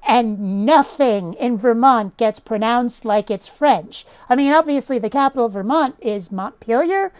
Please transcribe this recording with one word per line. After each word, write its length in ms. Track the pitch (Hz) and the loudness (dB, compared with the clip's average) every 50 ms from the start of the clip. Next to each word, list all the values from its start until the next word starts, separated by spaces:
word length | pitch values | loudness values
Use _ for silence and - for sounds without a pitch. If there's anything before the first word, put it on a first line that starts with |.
| - | 0
And 600 | - 240 247 240 220 214 196 208 190 190 196 202 | 2 2 2 2 0 -4 -6 -6 -4 -4 -2 0
nothing 680 | 240 311 302 277 - - - 285 254 220 202 185 165 190 | 4 4 4 4 2 0 0 0 2 2 0 -2 -6 -8
in 220 | - - 247 240 | -4 -4 -2 -2
Vermont 600 | 208 196 254 233 233 240 269 262 233 208 190 - | 0 2 0 2 4 4 4 4 4 0 -4 -4
gets 220 | - 233 220 214 - | -2 -2 -2 -2 -4
pronounced 680 | _ - 226 208 214 220 240 240 247 240 233 - - | _ -6 -4 -2 -2 0 0 0 -2 -2 -6 -6 -4
like 260 | 226 208 214 208 - | -2 0 0 0 -2
it's 160 | 208 190 - | -6 -8 -8
French. 580 | - - - 294 294 247 175 156 - - - - _ - - - - | -14 -8 0 2 2 2 2 0 -10 -16 -18 -20 _ -20 -20 -2 0
I 60 | 247 | 0
mean, 180 | 254 277 277 294 | 2 2 4 4
obviously, 460 | 311 320 311 285 277 240 - 269 240 | 4 2 2 0 -2 -2 -2 -4 -4
the 100 | 202 214 | -4 -2
capital 360 | - 277 277 269 269 269 233 | 0 0 0 0 0 0 -2
of 80 | 196 196 | -2 -2
Vermont 420 | 202 190 214 269 330 311 254 294 _ | -6 -4 -2 0 0 0 -2 -4 _
is 300 | - 247 214 202 180 - | -6 -6 -6 -6 -8 -10
Montpelier 800 | 202 190 190 208 - _ - - 226 247 311 330 381 392 392 370 _ | -10 -8 -8 -10 -12 _ -6 -2 0 0 0 0 0 -2 -2 -4 _